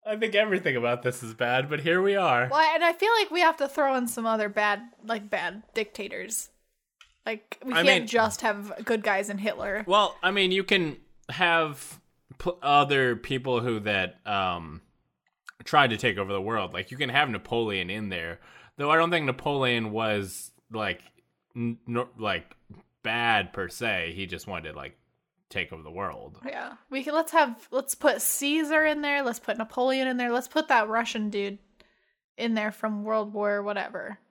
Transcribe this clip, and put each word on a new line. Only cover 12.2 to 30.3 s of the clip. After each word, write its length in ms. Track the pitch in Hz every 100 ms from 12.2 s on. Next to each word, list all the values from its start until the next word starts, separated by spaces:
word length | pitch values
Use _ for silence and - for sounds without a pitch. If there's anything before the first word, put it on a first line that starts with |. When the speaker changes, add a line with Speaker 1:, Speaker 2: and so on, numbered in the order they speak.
| _ -
Speaker 1:
p-, 120 | 180 175
other 520 | 139 143 143 143 127 113
people 440 | - 135 131 120
who 200 | 120 110
that, 340 | 104 101 90 - -
um, 560 | 101 95 87 82 78 _ _ _ _ _ _ - _ -
tried 260 | 151 135
to 60 | 110
take 200 | 123 98
over 160 | 98
the 80 | 98
world. 320 | 98 110 90
Like, 160 | 87 95
you 80 | 131
can 120 | 143
have 200 | 131 147
Napoleon 640 | 104 - 117 113 98 87
in 180 | 104 107
there, 300 | 90 82 82 - - - -
though 120 | 147
I 60 | 160
don't 160 | 170
think 160 | 175 147
Napoleon 640 | 127 151 143 127 120 110
was, 580 | 107 113 104 98 - - _ _
like, 300 | 110 104 87 - _ _ _ _ 120
n-, 220 | 117 117 -
no, 240 | 117 123 -
like, 380 | 110 90 - - _ - _ _
bad 500 | 117 117 117 107 92
per 160 | - 92
se. 440 | - 117 95 85 85
He 100 | 95
just 220 | 85 -
wanted 240 | 90 80
to, 40 | 71
like, 220 | 67 _ _ _ _ _ _
take 200 | 98 87
over 100 | 80
the 80 | 78
world. 480 | 85 - 69 71 - 262
Speaker 2:
Yeah, 280 | - - 226 _
we 140 | 269
can, 100 | 277
let's 200 | 302 320
have, 340 | 330 285 233 -
let's 220 | 254 269
put 280 | - 294 220
Caesar 640 | - - 285 311 302 311 311
in 160 | 302
there. 200 | 294 285
Let's 160 | 269 233
put 180 | - 220
Napoleon 480 | 220 - 254 262 262
in 80 | 247
there. 140 | 247